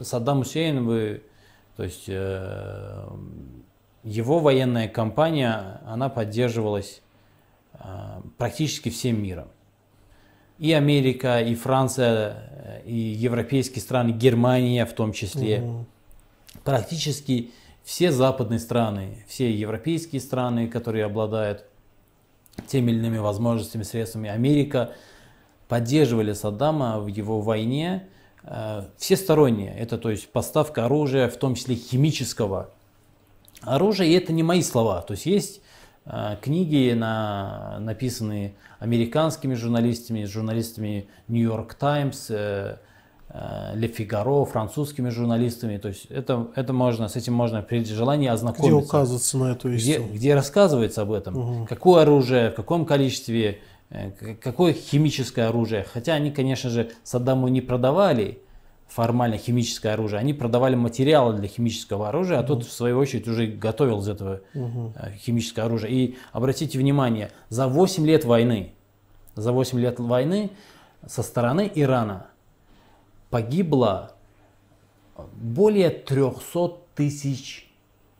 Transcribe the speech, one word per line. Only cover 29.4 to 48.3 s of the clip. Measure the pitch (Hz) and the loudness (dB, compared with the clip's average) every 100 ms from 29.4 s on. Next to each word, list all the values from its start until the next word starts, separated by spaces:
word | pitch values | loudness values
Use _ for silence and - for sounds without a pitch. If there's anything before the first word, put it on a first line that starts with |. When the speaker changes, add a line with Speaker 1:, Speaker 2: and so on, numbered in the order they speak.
| 139 110 98 98 | 6 4 -2 -6
Speaker 1:
Это, | 113 113 | -6 -4
то | 117 | -4
есть, | 104 - | -4 -4
поставка | 117 117 151 147 - 117 | -4 -2 0 0 0 0
оружия, | 147 147 135 120 | 2 2 2 0
в | - | 0
том | 139 120 | -2 -2
числе | - 117 | -2 -4
химического | - 127 156 151 127 - 107 95 - - _ _ _ _ _ _ _ - | -2 2 2 2 -4 -4 -2 -4 -8 -16 _ _ _ _ _ _ _ -14
оружия. | - 135 190 196 170 | -2 2 2 2 4
И | |
это | 175 180 | 4 4
не | 165 | 2
мои | 165 180 | 2 2
слова. | 147 123 113 90 | 2 2 2 0
То | - | -4
есть, | 98 147 | -6 0
есть, | 196 - - _ - - _ - | 0 0 -8 _ -20 -20 _ -12
э, | 113 107 104 | -8 -6 -6
книги, | - 160 180 147 127 | -2 0 2 4 4
на-, | 117 113 110 107 101 98 104 101 101 | 4 0 -2 -2 -4 -6 -8 -10 -8
написанные | 110 107 127 - 110 104 101 - - - | -8 -6 -6 -4 -6 -4 -6 -10 -20 -8
американскими | 110 120 117 147 160 147 139 123 | 0 0 2 0 0 -2 -4 -2
журналистами, | 117 117 120 117 - 113 104 | 0 2 2 0 -4 -6 -4
журналистами | 104 110 113 113 - 107 104 98 - - | -4 -2 -2 -4 -6 -6 -6 -8 -14 -4
New | 117 | 0
York | 117 110 - - | 0 0 -6 -4
Times, | 139 147 139 - - | 0 0 -2 -6 -6
э, | 110 104 101 101 - - _ _ _ - | -4 -2 -4 -6 -10 -18 _ _ _ -18
э, | - - 101 101 107 | -12 -10 -10 -8 -4
Le | 113 117 | -4 -4
Figaro, | 104 110 113 143 131 | -6 -2 0 2 0
французскими | 117 107 - 143 147 123 | -2 -4 -4 -6 -4 -4
журналистами. | 117 120 117 120 117 117 101 | -2 0 2 0 -2 -6 -6
То | 104 | -8
есть | 95 - | -10 -10
это, | 135 123 123 117 - | -8 -4 -2 -4 -6
это | 131 | -2
можно, | 127 127 117 107 | 0 2 0 -2
с | 127 | -4
этим | 120 | -2
можно | 120 120 110 | 0 0 -2
при | 98 120 110 | -2 -2 -2
желании | 107 117 147 | -2 0 2
Speaker 2:
Где | 135 | 2